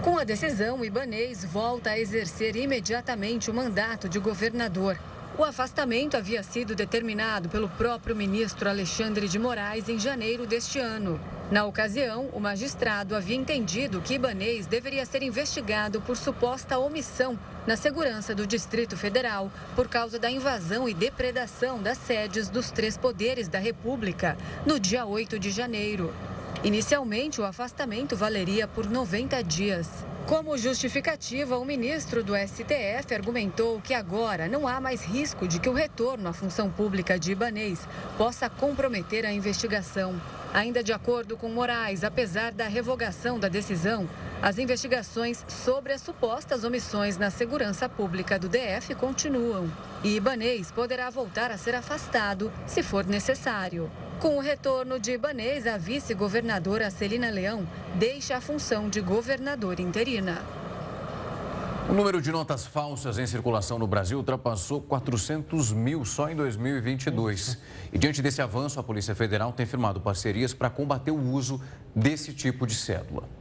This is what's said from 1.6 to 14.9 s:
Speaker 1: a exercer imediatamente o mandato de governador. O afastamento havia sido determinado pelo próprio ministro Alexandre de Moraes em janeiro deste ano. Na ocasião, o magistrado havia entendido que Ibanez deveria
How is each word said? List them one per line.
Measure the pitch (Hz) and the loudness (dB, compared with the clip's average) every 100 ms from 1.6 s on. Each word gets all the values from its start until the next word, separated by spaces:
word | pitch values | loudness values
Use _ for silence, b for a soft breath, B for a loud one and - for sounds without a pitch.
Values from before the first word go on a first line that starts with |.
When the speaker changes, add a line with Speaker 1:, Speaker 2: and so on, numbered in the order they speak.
| 226 247 220 | 0 0 0
Speaker 1:
a | 214 | 0
exercer | 220 220 185 - 220 214 | 2 0 -2 0 0 0
imediatamente | 277 262 180 233 240 233 202 233 202 | 0 0 0 -2 -2 -2 0 0 0
o | |
mandato | 220 254 196 220 220 190 | 0 0 2 0 0 -2
de | 185 | 0
governador. | 196 190 220 233 233 175 196 185 - - - - | 0 2 0 2 0 2 2 0 -4 -12 -10 2
O | |
afastamento | 302 254 254 - 269 226 294 277 | 2 2 -2 0 2 2 2 0
havia | 190 226 | 0 -2
sido | 190 233 226 | -2 -4 -2
determinado | 208 202 226 226 208 220 208 170 | -2 0 0 0 0 0 0 0
pelo | 214 208 | 0 -2
próprio | - 226 233 - 220 | 0 0 0 -2 0
ministro | 202 202 220 - 202 | 2 2 0 0 0
Alexandre | 202 180 - 220 208 202 | 2 0 0 0 2 2
de | 190 | 2
Moraes | 240 226 202 220 214 | 0 0 -2 -4 -2
em | 233 | 0
janeiro | 220 269 220 240 240 | 0 0 0 -2 0
deste | 226 233 - | -2 0 -2
ano. | 233 220 196 156 - - - | -2 -2 -2 -2 -4 -8 2
Na | 202 208 | 2 4
ocasião, | 202 214 220 262 220 269 | 2 0 2 0 0 -4
o | - | -2
magistrado | 208 196 269 - 220 208 196 214 | -2 -2 -4 0 0 0 0 -2
havia | 185 247 | 0 0
entendido | 262 294 202 180 269 190 | 2 0 0 0 0 -2
que | 160 | 0
Ibanez | 262 247 202 202 233 165 | 0 0 0 0 -2 0
deveria | 220 254 | -2 0